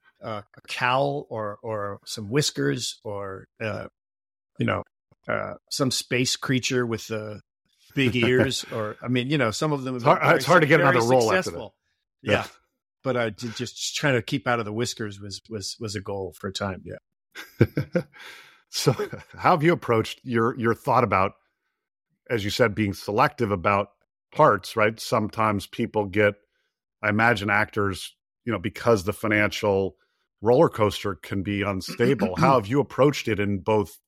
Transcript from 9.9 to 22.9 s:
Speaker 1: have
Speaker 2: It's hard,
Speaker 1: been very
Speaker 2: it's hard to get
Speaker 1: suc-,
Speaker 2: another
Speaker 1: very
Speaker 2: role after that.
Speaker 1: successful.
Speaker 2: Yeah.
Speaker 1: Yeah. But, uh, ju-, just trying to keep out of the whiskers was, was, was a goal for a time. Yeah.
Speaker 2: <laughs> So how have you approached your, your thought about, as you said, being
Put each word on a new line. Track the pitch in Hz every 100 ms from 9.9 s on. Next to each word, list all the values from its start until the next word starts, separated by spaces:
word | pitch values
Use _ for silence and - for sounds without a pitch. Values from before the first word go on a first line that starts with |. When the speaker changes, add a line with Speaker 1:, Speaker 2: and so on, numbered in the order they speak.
Speaker 1:
have | 127
Speaker 2:
It's | 127
hard, | 175
Speaker 1:
been | 147
very | 160
Speaker 2:
it's | 135
hard | 175
to | 147
get | 156
Speaker 1:
suc-, |
Speaker 2:
another | 135 123
Speaker 1:
very | 117
Speaker 2:
role | 127
after | 113 95
that. |
Speaker 1:
successful. | 101 85 104 - _ _ _ _
Speaker 2:
Yeah. | 117
Speaker 1:
Yeah. | 101 101 - _ _ _ _
But, | 135 123
uh, | 113
ju-, | 101 120
just | 110 120 - - -
trying | 151 123
to |
keep | - 139 131
out | 120
of | 104
the |
whiskers | 107 120 - 107 101
was, | 101 95 -
was, | 110 95 -
was | 113 101
a |
goal | 101 101 92 -
for | 104
a |
time. | - 101 90
Yeah. | 92 98 _ _ _ - - _ 117 - - 175 -
Speaker 2:
<laughs> | - - - - _ _ -
So | - 214 202 131 - 87
how | 135
have | 175
you | 160
approached | 170 - 113 107 -
your, | 127 117 113 123
your | 113
thought | 110 - 120
about, | 113 95 98 - _ _ _ _ _ _ _ _ -
as | 120
you | 101
said, | - 117
being | 95 104